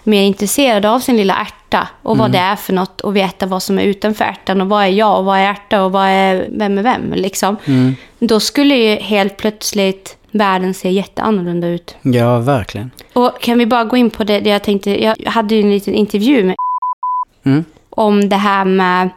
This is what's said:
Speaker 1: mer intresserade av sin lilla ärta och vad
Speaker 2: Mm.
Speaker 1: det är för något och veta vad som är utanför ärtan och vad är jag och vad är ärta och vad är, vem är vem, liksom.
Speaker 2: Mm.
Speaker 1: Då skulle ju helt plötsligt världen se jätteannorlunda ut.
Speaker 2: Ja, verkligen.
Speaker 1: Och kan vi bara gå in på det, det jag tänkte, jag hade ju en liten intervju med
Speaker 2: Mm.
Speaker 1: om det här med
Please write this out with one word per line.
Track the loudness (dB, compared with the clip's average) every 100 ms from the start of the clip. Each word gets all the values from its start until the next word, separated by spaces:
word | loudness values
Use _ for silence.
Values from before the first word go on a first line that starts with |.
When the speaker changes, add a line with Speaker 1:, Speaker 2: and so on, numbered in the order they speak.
Speaker 1:
mer | 0 2
intresserade | 2 0 -2 0 2 2 2
av | 0
sin | 2 2
lilla | 2 0
ärta | -4 -12 -4 -2 -2 -8
och | -2 0
vad | 2
Speaker 2:
Mm. |
Speaker 1:
det | 2
är | 0 -2
för | -2
något | -2 -2 -6
och | -4 0
veta | -2 -2 -4
vad | -4
som | -2 0
är |
utanför | 0 0 -2 -2
ärtan | -2 -4 -4 -2
och | 0
vad | 2
är | 2
jag | 2 2 2
och |
vad | 2 2
är | 2
ärta | -2 -2 0
och | 2
vad | 2 2
är, | 2 2 0 -4
vem | -4 -2 0
är |
vem, | 0 -2 -2
liksom. | -4 -4 -2 -4 -4
Speaker 2:
Mm. | 0 2 2 0 -10 -6
Speaker 1:
Då | 0 0
skulle | 0 0 2
ju | 4 2 0
helt | 0 0 0 -2
plötsligt | -6 -4 -6 -2 -2 -2 -12 -20 _
världen | -2 0 0 -2
se | -4 -2
jätteannorlunda | -2 -4 -4 -2 -2 -2 -4 -4
ut. | -6 -8 -8
Speaker 2:
Ja, | -2 2 2 2
verkligen. | 0 -2 -2 -10 -12 -14 -6
Speaker 1:
Och | 0 0 0
kan | 0 2
vi | 2
bara | 0
gå | 0 2
in | 0
på | 0
det, | -2 0
det | 0
jag | -2
tänkte, | 0 -2 -2 0
jag | 0 0 -2
hade | -2 0
ju | 2
en | 2
liten | 0 0
intervju | -2 0 0 2 2
med | 2 -2 -4 -6 -6 -8 -6 -6 -8 _
Speaker 2:
Mm. | 0 0 0 -14 _
Speaker 1:
om | -2 2 2 2
det | 0
här | 0 0
med | 2 2 2 0 -2